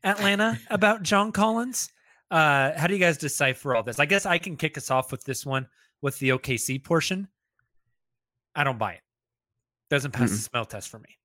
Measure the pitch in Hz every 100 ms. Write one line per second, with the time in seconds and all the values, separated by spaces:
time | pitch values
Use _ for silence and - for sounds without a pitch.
0 | 190 202 202 202 220 226 - 208 208 220
1 | 170 202 214 208 214 226 247 247 - _
2 | _ _ _ 170 156 139 135 156 170 196
3 | 180 156 147 - 135 127 143 120 110 113
4 | 147 202 196 175 175 156 156 143 - 131
5 | 127 131 - 127 139 131 127 _ _ _
6 | 139 - 131 127 - 123 - 131 - 165
7 | - 185 196 _ _ _ _ _ _ _
8 | _ _ _ _ _ - 139 120 107 85
9 | _ _ _ _ _ _ _ _ _ 143
10 | 135 123 120 104 107 123 110 104 - 110
11 | - _